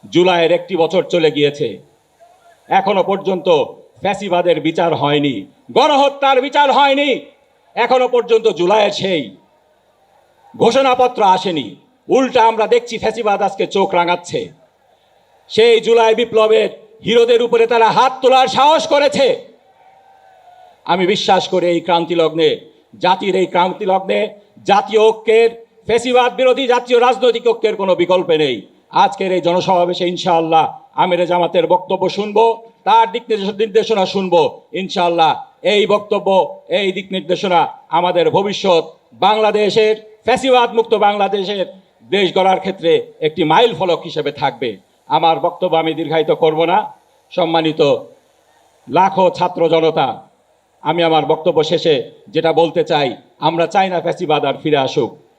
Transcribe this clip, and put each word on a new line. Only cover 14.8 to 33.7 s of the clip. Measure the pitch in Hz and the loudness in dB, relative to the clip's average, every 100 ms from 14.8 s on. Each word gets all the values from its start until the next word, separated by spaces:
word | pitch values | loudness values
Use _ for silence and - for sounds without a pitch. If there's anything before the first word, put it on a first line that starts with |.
| _ _ _ _ _ _ _ | _ _ _ _ _ _ _
সেই | - 233 226 | 0 2 2
জুলাই | 196 233 220 220 | 2 2 2 2
বিপ্লবের | 240 220 220 220 214 - - _ - | 0 0 2 2 0 -8 -20 _ 0
হিরোদের | 233 233 233 | 2 4 2
উপরে | 233 240 226 | 2 0 2
তারা | 233 220 | 2 2
হাত | 196 262 262 | 4 0 2
তোলার | 254 262 262 | 2 4 2
সাহস | 240 285 320 - | 2 4 2 2
করেছে। | 285 285 285 262 - - _ _ _ _ _ _ _ _ _ _ - - _ - | 0 2 2 0 0 -8 _ _ _ _ _ _ _ _ _ _ -20 -20 _ -4
আমি | 175 180 | 0 2
বিশ্বাস | 208 - 185 - | 0 2 2 2
করি | 185 175 | -2 0
এই | 170 | -2
ক্রান্তি | 170 170 165 170 | 0 0 0 0
লগ্নে, | 160 156 156 120 - _ _ - | 0 2 0 0 -10 _ _ -4
জাতির | 175 196 202 185 | 0 0 0 -2
এই | 185 | 0
ক্রান্তি | 180 180 180 202 | 0 0 -2 -2
লগ্নে | 190 190 208 208 - _ _ | -2 -2 -4 -4 -10 _ _
জাতীয় | - 202 202 214 | 0 0 2 2
ঐক্যের, | 220 220 - 220 226 233 - _ - | 2 2 0 2 2 -2 -20 _ -4
ফ্যাসিবাদ | 226 247 247 254 247 | -2 2 2 0 0
বিরোধী | 254 247 262 | 0 0 0
জাতীয় | 247 240 240 | -2 2 2
রাজনৈতিক | 247 220 247 226 233 | 2 2 0 0 -2
ঐক্যের | 226 214 202 | 0 -2 -2
কোনো | 196 175 | -2 0
বিকল্প | 175 185 175 | 2 0 2
নেই। | 156 143 117 - _ _ | 0 0 -4 -10 _ _
আজকের | 156 190 - 190 | 0 0 0 -4
এই | 185 | -2
জনসমাবেশে | 170 175 165 185 175 175 180 | 0 -2 0 0 0 -2 -4
ইনশাআল্লাহ | 175 185 165 165 165 147 - - - | -4 0 0 2 0 0 -6 -12 -4
আমিরে | 180 175 175 | 0 0 0
জামাতের | 175 170 180 160 | 0 0 0 2
বক্তব্য | 180 185 185 185 | 0 0 -4 -4
শুনবো, | 196 208 208 226 220 - _ | -4 -2 2 2 0 -10 _
তার | 190 226 226 | 0 2 2
দিক | 226 240 | -4 -6
নির্দেশ-, | 214 196 202 | -6 -6 -4
নির্দেশনা | 220 | 0